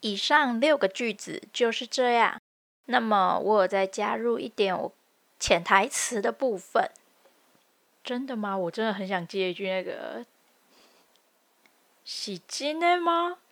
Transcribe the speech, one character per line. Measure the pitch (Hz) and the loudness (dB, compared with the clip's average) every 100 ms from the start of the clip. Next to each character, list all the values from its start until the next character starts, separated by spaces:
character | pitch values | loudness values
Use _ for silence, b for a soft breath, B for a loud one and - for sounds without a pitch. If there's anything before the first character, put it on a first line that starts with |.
以 | - 202 | -6 -4
上 | - 294 285 226 | 2 2 2 2
六 | 285 294 | 4 4
个 | 190 | 2
句 | - 240 | 0 -4
子 | 208 - - - | -4 -8 -12 -10
就 | - 233 | -2 0
是 | 226 240 | 0 -6
这 | - 247 240 | 0 2 4
样。 | 214 - _ _ _ _ - | 2 0 _ _ _ _ -2
那 | 247 | 0
么 | 226 208 185 170 | 2 4 4 2
我 | 196 214 | 2 4
有 | 185 | 4
再 | 196 190 | 2 0
加 | 190 208 220 | -2 -2 -2
入 | 233 226 | -2 -2
一 | 247 | -4
点 | - 196 180 | -2 0 0
我 | - _ _ _ _ _ | -4 _ _ _ _ _
潜 | - 175 | 2 2
台 | 175 196 226 | 6 4 4
词 | - - 233 | -2 -4 -2
的 | 208 | -2
部 | 220 262 196 | -2 -2 -2
分。 | - 226 196 - _ _ _ _ _ _ _ _ _ _ | -2 0 0 -4 _ _ _ _ _ _ _ _ _ _
真 | - 247 262 | -8 -8 -6
的 | 240 | -6
吗？ | 208 196 | -4 -2
我 | 175 | -4
真 | 165 220 | -2 -2
的 | |
很 | 196 190 | -2 -4
想 | 190 170 | -4 -4
接 | 196 185 | -4 -2
一 | 175 | -2
句 | 190 | -4
那 | 190 | -4
个， | 180 - - 226 240 _ _ _ _ b b b b _ _ _ _ _ _ _ _ _ | -4 -8 -8 -10 -14 _ _ _ _ b b b b _ _ _ _ _ _ _ _ _
是 | - - - 185 _ | -16 -12 -10 -10 _
真 | - 285 311 | -6 -4 0
的 | 339 359 | 2 2
吗？ | 339 339 349 349 _ | 2 0 0 -6 _